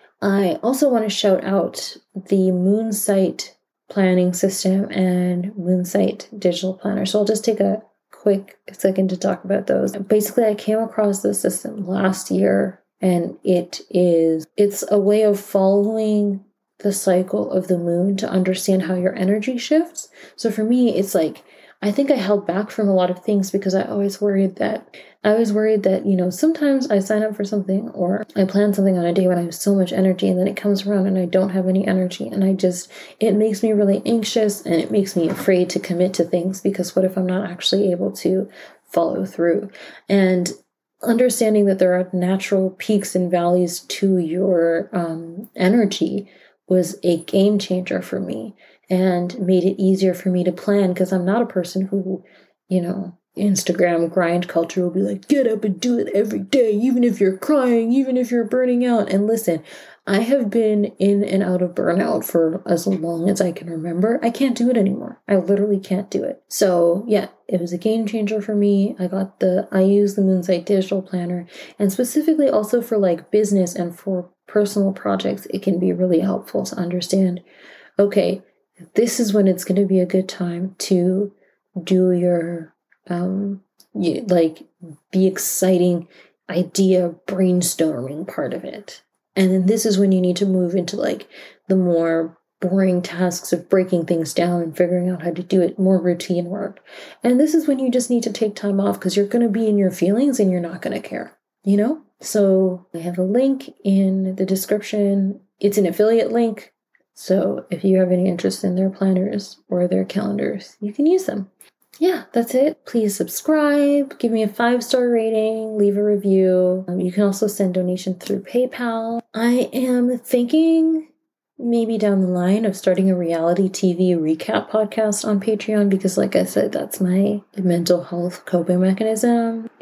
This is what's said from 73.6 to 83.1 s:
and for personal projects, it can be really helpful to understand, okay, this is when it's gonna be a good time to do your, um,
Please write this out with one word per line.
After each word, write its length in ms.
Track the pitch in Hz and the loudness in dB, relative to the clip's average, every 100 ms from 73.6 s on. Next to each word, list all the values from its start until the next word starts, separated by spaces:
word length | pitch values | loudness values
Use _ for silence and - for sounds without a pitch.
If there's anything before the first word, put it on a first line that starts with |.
| 175 | 0
and 240 | 180 175 170 | -2 -6 -6
for 320 | 196 185 180 _ - | -6 -6 -6 _ -4
personal 460 | 214 202 208 196 | 0 0 0 -2
projects, 540 | 196 208 196 190 196 - | -2 -4 -2 -2 -4 -6
it 100 | 190 | -4
can 180 | 196 175 | -2 0
be 140 | 180 | 0
really 280 | 175 185 165 | 0 2 2
helpful 420 | 190 190 - 202 | 2 -4 -4 -6
to 140 | 190 - | -6 -6
understand, 640 | 175 180 180 196 185 180 - - - - - - | -4 -4 0 2 2 0 -10 -20 -20 -20 -8 0
okay, 440 | 202 196 175 190 - _ _ - - | 2 2 0 -2 -10 _ _ -20 -6
this 240 | - 233 - | 0 0 0
is 140 | 214 | 0
when 140 | 208 190 | 4 4
it's 160 | 180 | 2
gonna 200 | - 190 | 0 0
be 160 | 190 190 | 2 2
a 60 | 180 | 2
good 220 | 190 190 | 0 -2
time 460 | - 175 175 190 - | -6 -6 -6 -8 -6
to 540 | - 180 180 185 202 _ _ _ _ 185 | 0 2 2 0 -2 _ _ _ _ -8
do 300 | 170 185 185 | 0 2 2
your, 600 | 175 180 175 165 170 160 _ _ _ | 2 2 0 -2 -8 -12 _ _ _
um, 540 | - | -8